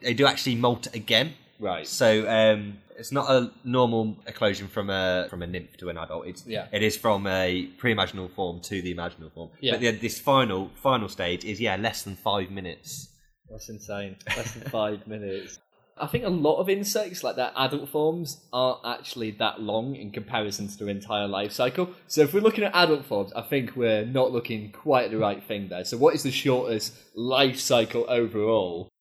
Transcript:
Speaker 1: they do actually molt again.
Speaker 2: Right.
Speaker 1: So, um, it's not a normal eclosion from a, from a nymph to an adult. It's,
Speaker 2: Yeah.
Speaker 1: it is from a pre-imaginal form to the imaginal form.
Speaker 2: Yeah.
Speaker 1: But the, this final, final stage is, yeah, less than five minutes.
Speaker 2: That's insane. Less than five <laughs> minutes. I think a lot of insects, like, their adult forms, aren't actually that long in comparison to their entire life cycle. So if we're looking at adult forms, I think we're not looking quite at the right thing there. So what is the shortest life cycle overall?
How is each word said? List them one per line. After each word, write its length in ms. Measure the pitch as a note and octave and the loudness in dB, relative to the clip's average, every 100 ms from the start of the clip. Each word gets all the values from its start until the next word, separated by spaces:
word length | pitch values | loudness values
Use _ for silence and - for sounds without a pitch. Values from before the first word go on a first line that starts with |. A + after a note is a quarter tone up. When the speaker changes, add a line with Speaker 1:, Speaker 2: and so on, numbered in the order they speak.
Speaker 1:
they 120 | B2 | -2
do 120 | A#2+ C#3 | 4 4
actually 300 | - C3+ A#2 | 4 0 2
molt 320 | B2 A#2+ - | 2 2 -4
again. 400 | A#2 A2 A2+ D#3 - _ - | -8 2 2 2 -4 _ -8
Speaker 2:
Right. 260 | G2+ E2+ D2 | -6 -4 -6
Speaker 1:
So, 420 | - A#2 A2 G#2+ | 4 6 6 4
um, 500 | A2+ A2 G#2 G2+ G2+ - - | 6 6 6 0 -12 -18 -18
it's 140 | A#2 | -6
not 180 | C#3 C3+ | -2 4
a 200 | C3 A#2+ - | 4 2 -4
normal 520 | B2 B2+ A#2+ A2+ A2 G2+ - | 0 4 4 4 0 -4 -12
eclosion 420 | - G#2+ G2 G2 | 0 0 0 -4
from 220 | A2 G2 | -6 -2
a, 360 | F#2+ F#2 F2+ F2 | 0 2 0 -2
from 100 | F2+ | -6
a 40 | F2 | -8
nymph 300 | F2+ D#2 - | -8 -10 -12
to 100 | F2+ | -10
an 80 | E2 | -8
adult. 300 | D#2+ E2 F2+ | -8 -8 -10
It's, 180 | F2+ A#2 | -14 -8
Speaker 2:
Yeah. 200 | G#2+ F2 | -8 -4
Speaker 1:
it 100 | G#2 | 0
is 140 | G#2+ - | 0 2
from 300 | A2+ G2+ G2 | 2 2 2
a 380 | F#2 F#2 F#2 F2+ - | 0 2 0 -4 -2
pre-imaginal 500 | B2 G#2 F#2 G2 F2+ | 0 2 0 -4 -8
form 260 | - F#2 E2+ | -4 -4 -6
to 200 | - G2 | -8 -6
the 100 | F2+ | -4
imaginal 400 | F2 F2 - D#2+ | -6 -8 -10 -16
form. 180 | E2 E2 - | -16 -18 -4
Speaker 2:
Yeah. 120 | B2+ | 0
Speaker 1:
But 80 | A2+ | 2
the, 100 | A#2+ | 0
this 260 | G#2+ A2+ - | 0 -4 -2
final, 500 | - C3+ B2 F#2+ F#2+ - | 2 2 2 -2 -6 -2
final 260 | C3+ B2 G2 | 0 0 -2
stage 360 | - F2 F2+ | -4 -4 -4
is, 160 | G#2+ G2 | -6 -4
yeah, 160 | A2+ F#2+ | -2 0
less 260 | A2+ - | -2 -4
than 140 | G2+ F#2 | -10 -6
five 340 | A2 G2+ F#2 | -2 -2 -2
minutes. 580 | G2 F2 - - - - _ _ _ _ | -8 -10 -12 -14 -14 -16 _ _ _ _
Speaker 2:
That's 180 | G#2+ - | -18 -16
insane. 480 | G#2 - G2+ G2 F#2+ - A#2 | -14 -10 -8 -8 -10 -8 -6
Less 160 | A2 | -6
than 140 | A2+ G#2+ | -10 -6
five 360 | A2+ G#2+ G#2 G#2+ | -2 -2 -4 -8
<laughs> 80 | |
minutes. 440 | G#2+ G2+ G2 F#2 - _ _ _ - | -10 -8 -8 -10 -18 _ _ _ -10
I 120 | D3+ | -4
think 160 | A#3+ | -2
a 40 | G#3+ | -2
lot 300 | F3 D3 - | 2 4 4
of 80 | F#3+ | 2
insects, 540 | G3 G3+ G#3+ G3 F3+ | 0 0 -2 -4 -6
like, 140 | B2 B2+ | -4 -2
their 160 | B2 - | -4 0
adult 320 | C3 C#3+ C#3 | -2 -2 -4
forms, 560 | D3+ D#3 E3+ D3+ - _ | 0 0 0 -6 -12 _
aren't 320 | B2 B2+ - | 0 0 0
actually 460 | A#2+ A#2+ - B2 A2 | -6 -8 -10 -8 -6
that 280 | G#2 A2 - | -2 -2 -2
long 340 | G#2+ A2 B2+ | -2 -2 -2
in 160 | C3 G2+ | -6 -10
comparison 560 | A2+ G#2+ A#2 G#2 G2+ G2+ | -10 -4 -4 -2 -4 -8
to 100 | - | -8
their 100 | G#2 | -6
entire 400 | G2+ G2 G#2 G2+ | -6 -4 -2 -2
life 240 | G2 G#2 | -2 -4
cycle. 380 | - B2+ D#3 F3+ - - | 0 0 0 -4 -6 0
So 140 | D#3 | 4
if 120 | C#3+ | 4
we're 60 | F#3+ | 4
looking 240 | A3 A3 | 4 4
at 100 | G3+ | 2
adult 300 | F3+ E3 D3 | 4 4 4
forms, 280 | C3 G2+ F#2+ | 0 -4 -2
I 80 | A#2 | -6
think 340 | - C#3+ A#2 B2+ | -2 -2 -2 0
we're 280 | A#2 G#2+ | 2 2
not 280 | A2+ C3 B2+ | 2 2 2
looking 400 | A#2+ A#2 A2 G#2 | 0 -4 -6 -8
quite 320 | - D3+ B2+ G#2 | -4 2 4 4
at 40 | |
the 60 | A2 | 2
right 240 | G#2 G2 | 0 0
thing 240 | - G#2 F#2+ | -4 -6 -6
there. 160 | F2 | -6
So 120 | F#2 A#2+ | -6 4
what 180 | D3+ D#3 | 6 6
is 80 | |
the 80 | E3 | 0
shortest 600 | - C#3+ B2+ - C#3 - - _ | 0 2 2 2 -2 -4 -10 _
life 460 | G#2+ B2 C3 C3+ C3 | -6 0 4 4 2
cycle 440 | - B2 A2+ A#2+ A#2 | 4 4 4 0 2
overall? 800 | A#2+ A2+ G#2+ G#2+ A2+ F2+ E2+ F#2 _ | 2 2 2 4 4 2 -4 -10 _